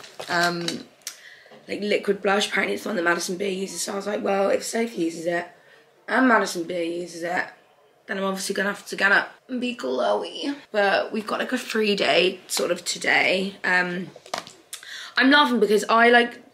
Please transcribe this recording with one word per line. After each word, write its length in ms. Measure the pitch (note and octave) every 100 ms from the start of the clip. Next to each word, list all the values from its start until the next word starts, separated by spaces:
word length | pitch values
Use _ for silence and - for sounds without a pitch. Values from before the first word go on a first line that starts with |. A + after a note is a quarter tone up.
| - - -
um, 360 | F3 F3 F3 E3+ - - _ - - - - - - -
like, 140 | F#3
liquid 400 | G#3 F#3 - G3
blush. 280 | G3+ G3+ -
Apparently 260 | - G3+ G3+
it's 80 |
the 60 | -
one 60 | F3+
that 60 |
Madison 340 | E3+ F3 F#3 F3+
Beer 120 | G3+
uses. 320 | F#3+ F#3+ F3
So 120 | -
I 20 | G3
was 100 | G3
like, 140 | G#3+
"Well, 260 | G#3 G3 G3
if 140 | G3+
Soph 320 | - A#3 A3+ F#3+
uses 280 | E3 E3 E3
it 220 | E3+ F3 - _ - _ _ -
and 200 | A3 C4
Madison 360 | A3 F#3+ F#3
Beer 200 | E3 F3+
uses 380 | E3 E3+ F3 E3+
it, 220 | E3+ F3+ - - _ _ _ _ -
then 100 | G3+
I'm 60 |
obviously 320 | G3 F#3+ - G3
gonna 140 | G3+
have 160 | G3 -
to 80 | F#3
get 160 | G3
up 200 | F#3+ - - -
and 140 | B3+
be 140 | B3 A#3+
glowy." 800 | B3+ B3 G3+ G#3 E3+ - C#4 C#4+ -
But 400 | G#3 G3 F3+ -
we've 160 | A3+ G3+
got, 120 | A#3
like, 120 | A3+
a 60 | B3+
free 380 | - A3 G#3+ G3
day 440 | B2 D#3 F#3 - -
sort 240 | - G3+
of 120 | F3 -
today. 720 | - - C#3+ - F#3 G3 F#3+
Um, 460 | F#3 F3+ F3+ F3+ D#3+ - - - - - _ - - - - -
I'm 140 | C4
laughing 280 | D4 C4+ A#3+
because 240 | G3+ G#3+ -
I, 200 | A3+ A#3
like, 300 | A#3+ A#3+ - -